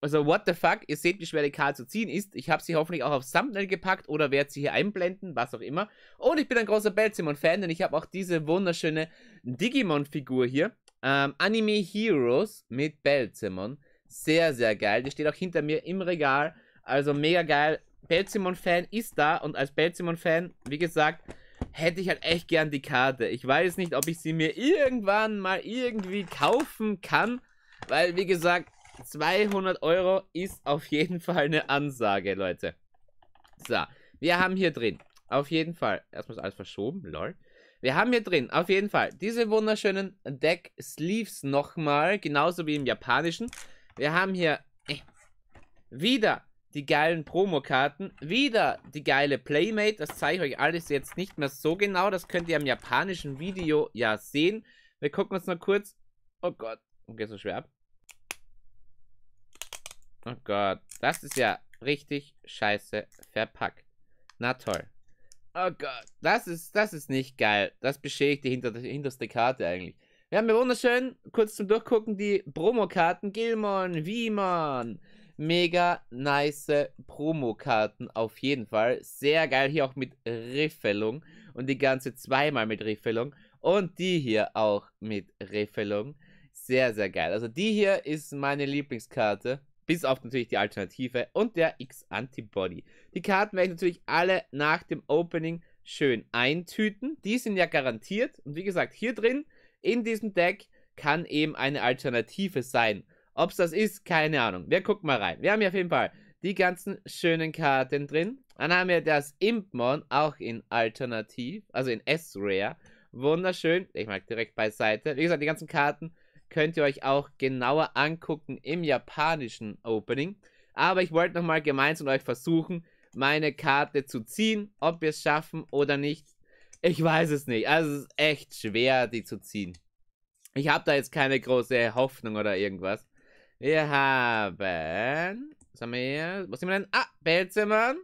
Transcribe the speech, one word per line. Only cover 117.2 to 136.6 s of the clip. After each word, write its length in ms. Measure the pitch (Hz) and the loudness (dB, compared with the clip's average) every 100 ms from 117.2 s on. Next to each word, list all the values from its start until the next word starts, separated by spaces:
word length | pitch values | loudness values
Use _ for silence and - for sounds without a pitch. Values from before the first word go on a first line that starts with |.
| 143 - | 0 -2
genauer 540 | 131 131 123 147 160 | -2 0 2 2 2
angucken 640 | - 147 165 - 156 - 131 | 2 0 -2 -6 -8 -6 -12
im 220 | - 165 | -6 -4
japanischen 960 | 165 127 - - 151 165 123 - 110 101 | 0 0 -2 -2 0 0 -4 -8 -12 -10
Opening. 540 | 117 110 - 123 156 202 _ _ _ | -2 -2 -2 -4 -4 -8 _ _ _
Aber 280 | - 156 185 | 0 2 4
ich 100 | 175 | 2
wollte 220 | 156 175 | 2 2
nochmal 280 | 170 170 160 | 0 0 0
gemeinsam 440 | 151 135 139 160 143 | 2 2 2 0 0
mit 80 | |
euch 80 | 135 | -2
versuchen, 600 | 135 120 - 165 160 175 - _ _ | -2 -6 0 0 0 -8 -10 _ _
meine 380 | - 135 151 156 | -2 2 2 0
Karte 520 | - 156 139 147 147 | -2 2 2 2 -2
zu 160 | 131 135 | -4 -8
ziehen. 540 | 110 - 220 220 208 _ | -8 0 0 0 -4 _
Ob 200 | 160 170 | -2 0
wir 100 | 160 | -4
es 120 | 151 | -2
schaffen 420 | - 151 151 160 - | 0 0 -2 -12 -6
oder 260 | 139 143 143 | 0 2 2
nicht, 300 | 147 151 _ _ _ _ _ - | 0 -4 _ _ _ _ _ 0
ich 200 | 170 170 | 0 4
weiß 280 | 160 160 165 | 4 4 4
es 160 | 147 139 | 0 0
nicht. 220 | 113 107 | 0 2
Also 220 | 156 160 | 2 2
es 120 | 143 | -2
ist 120 | 131 - | -8 0
echt 380 | 151 147 - | 2 2 -6
schwer, 520 | - 110 107 127 131 120 | -10 -4 2 4 4 2
die 180 | 117 | -2
zu 160 | - 104 | -8 -12
ziehen. 360 | - 110 92 87 _ _ _ _ _ _ - | -10 -8 -8 -10 _ _ _ _ _ _ -10
Ich 140 | - 147 | -4 2
hab 160 | 151 | 2
da 100 | 165 | 4
jetzt 180 | 143 127 | 2 2
keine 260 | - 135 135 | 0 2 2
große 560 | 120 127 117 127 117 | 2 2 4 2 2
Hoffnung 420 | 110 131 - 117 107 | 2 0 -2 -6 -2
oder 200 | 107 95 | 0 0
irgendwas. 500 | 101 95 92 104 _ _ _ _ _ _ | 0 -2 -4 -4 _ _ _ _ _ _
Wir 300 | 131 156 151 | 0 2 2
haben, 720 | 143 139 131 123 113 101 82 | 2 4 4 2 2 -2 -2
was 1200 | 98 85 78 87 117 147 175 214 285 302 _ - | -2 -2 -2 -2 -2 -2 -4 -6 -12 -18 _ -14
haben 120 | 117 | -8
wir 60 | 123 | -6
hier? 480 | 127 143 165 190 185 | -4 -4 -4 -6 -8
Was 140 | 113 | -8